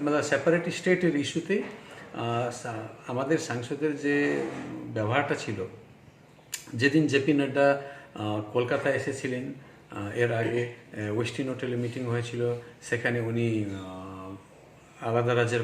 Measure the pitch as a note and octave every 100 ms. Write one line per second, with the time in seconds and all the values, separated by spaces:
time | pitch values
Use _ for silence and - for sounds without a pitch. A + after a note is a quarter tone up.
0 | D3 D3 C#3 - F3 E3+ E3+ - F#3+ F3+
1 | F3 D3 C#3 D#3+ E3 G3+ - - - -
2 | - - A#2 A#2 B2 - B2 A2 G#2+ -
3 | - B2 C3+ D#3 - A#2+ A#2+ C#3 D3+ C#3+
4 | C#3+ C#3+ D3 C#3+ C3+ C3+ - - A#2+ A2+
5 | G#2+ C3 C#3+ D3 - G2+ F#2 - - -
6 | - - - - - - - A#2 C3+ D#3
7 | D3+ C3 D#3 C#3+ C#3 C#3 C#3 C#3 - -
8 | - - G#2+ G#2+ G#2+ B2 A#2+ - C#3+ C3
9 | - C3+ C3 B2 C#3 C#3+ - - - A2
10 | G2+ A2+ A#2+ A2+ A2+ A#2+ A#2+ - - -
11 | G#2+ G#2+ A#2 - C3 B2 B2 A#2+ A#2+ B2
12 | B2 A#2+ A#2 A#2+ A#2+ A#2+ - - - A#2+
13 | B2 A#2+ A2+ A#2 A#2 A2 G2+ F#2+ F#2 F#2
14 | F#2+ F#2+ F#2+ G2+ - - - - - -
15 | A#2 A#2 A#2+ B2 A#2 A#2+